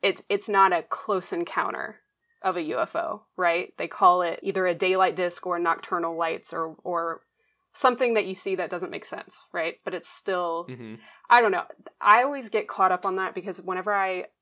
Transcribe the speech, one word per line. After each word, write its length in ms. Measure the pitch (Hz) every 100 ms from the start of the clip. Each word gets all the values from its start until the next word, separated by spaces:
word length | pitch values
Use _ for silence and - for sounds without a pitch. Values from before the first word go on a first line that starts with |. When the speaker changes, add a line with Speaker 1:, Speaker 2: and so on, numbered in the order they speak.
Speaker 1:
it, 200 | 202 180 _
it's 200 | 196 -
not 240 | 196 190
a 100 | 175
close 500 | - - - 196 180
encounter 680 | 170 170 - - - - 208 _ _ _ _
of 140 | 190 180
a 40 |
U 180 | 156 127
F 140 | - -
O, 260 | - 208 _ -
right? 340 | 175 170 - -
They 100 | 170
call 320 | - 190 180
it 200 | 175 -
either 240 | - 185 180
a 80 |
daylight 420 | 165 185 185 185 160
disc 300 | 175 175 180
or 120 | 175
nocturnal 560 | 175 165 - 175 170
lights 380 | 165 165 165 -
or, 240 | 165 160 160
or 380 | - 170 165 165 _ _ _ _ _
something 400 | - - 247 254
that 140 | 220 185
you 80 |
see 200 | 190 - 180
that 120 | 175
doesn't 220 | 175 185
make 160 | 170 -
sense, 320 | - - - _
right? 220 | 180 165 -
But 120 | -
it's 160 | 180 -
still, 560 | - - 185 175 165 175
Speaker 2:
Mm-hmm. 280 | 127 113 110 - - _
Speaker 1:
I 100 | 240
don't 120 | 226
know. 120 | 180 - - - _
I 200 | - 220
always 280 | 262 285 226
get 180 | 220 -
caught 240 | - 190
up 140 | 180 202
on 100 | 185
that 180 | 185
because 280 | - 180 180
whenever 320 | 175 185 190
I 320 | 202 190 185 180 _